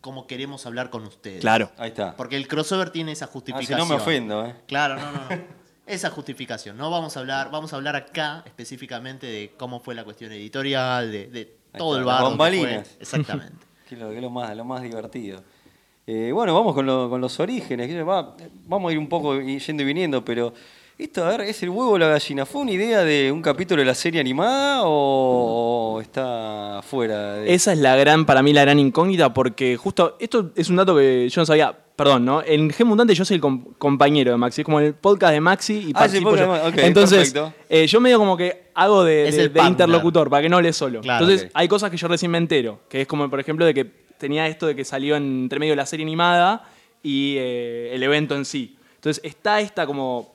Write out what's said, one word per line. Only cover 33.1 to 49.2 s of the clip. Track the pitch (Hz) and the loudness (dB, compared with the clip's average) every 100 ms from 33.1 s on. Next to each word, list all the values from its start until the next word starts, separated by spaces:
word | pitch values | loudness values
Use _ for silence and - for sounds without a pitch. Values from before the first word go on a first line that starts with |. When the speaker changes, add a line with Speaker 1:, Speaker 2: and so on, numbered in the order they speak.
| 175 | 4
Speaker 2:
yo | 190 | 2
soy | 185 | 2
el | |
com-, | 143 131 - - | 2 -2 -6 -4
compañero | 143 139 143 147 123 | 0 4 4 4 4
de | 120 | 2
Maxi, | 120 135 | 0 -2
es | 151 | 0
como | 151 | 2
el | 151 | 2
podcast | 147 196 202 180 | 2 2 4 4
de | 151 | 4
Maxi | 165 190 - | 2 0 -2
y | 214 180 143 | -6 -4 2
Speaker 3:
Ah, | - | 2
es | |
el | 190 | 4
Speaker 2:
participo | 185 | 2
Speaker 3:
podcast | 196 185 | 2 2
Speaker 2:
yo. | |
Speaker 3:
de | 170 | 2
Ma-, | 165 | 0
ok, | 165 | 2
Speaker 2:
Entonces, | 170 180 196 196 147 | 4 6 6 6 4
Speaker 3:
perfecto. | 139 156 - _ | 0 -6 -10 _
Speaker 2:
eh, | 160 156 | 4 6
yo | 220 | 6
medio | 247 240 | 6 6
como | 202 175 | 4 2
que | 180 - _ | -2 -4 _
hago | - 190 202 | 0 4 6
de, | 170 151 147 | 6 4 4
Speaker 1:
Es | 151 | 2
Speaker 2:
de, | |
Speaker 1:
el | 156 | 2
Speaker 2:
de | 151 | 4
Speaker 1:
partner. | 147 | 4
Speaker 2:
interlocutor, | 185 175 170 170 165 139 | 4 4 4 4 2 4
para | 143 | 2
que | 160 | 4
no | 180 | 4
hable | 170 | 2
solo. | 156 139 113 | 0 -4 -4
Speaker 1:
Claro. | 127 120 170 | 0 2 4
Speaker 2:
Entonces, | 196 90 | 4 2
Speaker 3:
Ok. | |
Speaker 2:
hay | 151 170 | 0 2
cosas | 202 202 | 2 -2
que | 170 | -6
yo | 170 | -2
recién | 170 175 | -2 0
me | 170 | 0
entero, | 165 156 113 101 _ | 2 0 0 -8 _
que | 135 | -6
es | 135 | -4
como, | 147 143 | -4 -4
por | 139 | -4
ejemplo, | 139 156 165 | -4 0 2
de | |
que | 135 120 _ _ _ | 2 -4 _ _ _
tenía | 139 147 156 | -6 -2 -2
esto | 160 160 | -2 -4
de | 135 | -4
que | |
salió | 131 139 139 147 | -6 -6 -2 -2
en, | 143 131 | -2 -4
entre | 127 139 | -4 -4
medio | 156 | 0
de | 143 | 0
la | 135 | -2
serie | 160 156 | -6 -6
animada | 160 175 175 180 220 - _ _ _ | 0 2 4 2 0 -8 _ _ _
y, | 147 139 139 139 | -6 -2 -2 -2
eh, | 127 120 120 117 120 | -4 -6 -8 -8 -8
el | 127 | -4
evento | 131 151 151 143 | 0 0 0 -4
en | 131 | -6
sí. | 143 113 _ _ _ | -8 -10 _ _ _
Entonces, | 151 151 | -6 -4